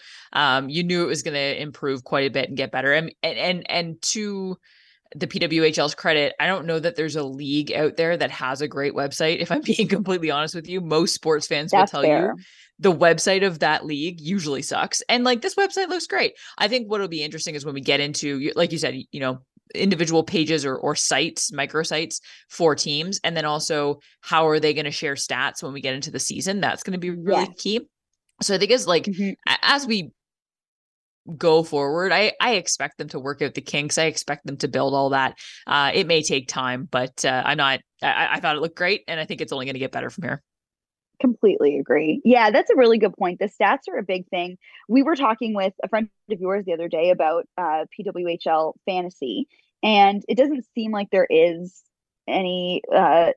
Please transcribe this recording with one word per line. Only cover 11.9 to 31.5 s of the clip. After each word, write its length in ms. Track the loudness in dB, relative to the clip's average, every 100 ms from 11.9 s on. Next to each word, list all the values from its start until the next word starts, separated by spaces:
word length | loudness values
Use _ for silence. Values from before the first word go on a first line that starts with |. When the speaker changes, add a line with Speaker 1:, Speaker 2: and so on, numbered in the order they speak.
Speaker 1:
tell 100 | 2
Speaker 2:
fair. 340 | 2 4 2
Speaker 1:
you 80 | -4 -12 -20 -20 0
the 140 | 2
website 540 | 6 6 6 2 2 2
of 120 | 2
that 260 | 2 2
league 360 | -2 -6 -6 -6
usually 400 | -4 -4 -2 -4
sucks. 400 | -4 -2 -2 -4 0
And, 120 | 2
like, 200 | 2 0
this 120 | 0
website 340 | 0 0 0 -4
looks 180 | -4 -4
great. 260 | -2 -2 -4 -14 -4
I 100 | 0
think 240 | 0 -2
what'll 180 | -4 -2
be 140 | -4
interesting 320 | -6 -8 -8
is 120 | -8 -8
when 80 |
we 80 | -4
get 180 | 0 0
into, 400 | 0 -4 -4 -2
y-, 120 | -2 0
like 160 | 0
you 60 | -2
said, 180 | -4 -6 -10
you 80 | -6
know, 220 | -6 -6 -10 _ -12
individual 500 | -2 0 2 2 2
pages 400 | 2 0 2 0
or, 120 | -2 -4
or 200 | -2 -2
sites, 540 | 0 0 0 -2 -4
microsites 720 | -4 -4 -2 -2 -2 -4 -8 -12 -20 _
for 260 | 0 2
teams. 460 | 2 -2 -4 -4 -6
And 140 | -4 -2
then 80 |
also, 560 | -2 -2 -2 -2 -2 -4 _ _
how 260 | -2 2 4
are 100 | 4
they 140 | 2
gonna 180 | 0 -4
share 240 | -4 -6
stats 480 | -4 -4 -4 -4 -6
when 120 | -10
we 80 | -8
get 120 | -6
into 160 | -6 -6
the 80 | -6
season? 440 | -6 -6 -4 -2
That's 200 | -2 -2
gonna 140 | -6 -6
be 140 | -6
really 320 | -4 0 0
Speaker 2:
Yes. 200 | 0 -4
Speaker 1:
key. 180 | -4 -4 -6 _ _ _ _ -8
So 140 | -2
I 40 | 0
think 120 | 2
as, 160 | 2 4
like, 180 | 2
Speaker 2:
Mm-hmm. 280 | 0 -2 -4 -4 -2
Speaker 1:
a-, 120 | 0
as 240 | 2 0 0
we 240 | -2 -4 -14 _ _ _ _ _ _ _ _ _ _ -16 -2
go 260 | 4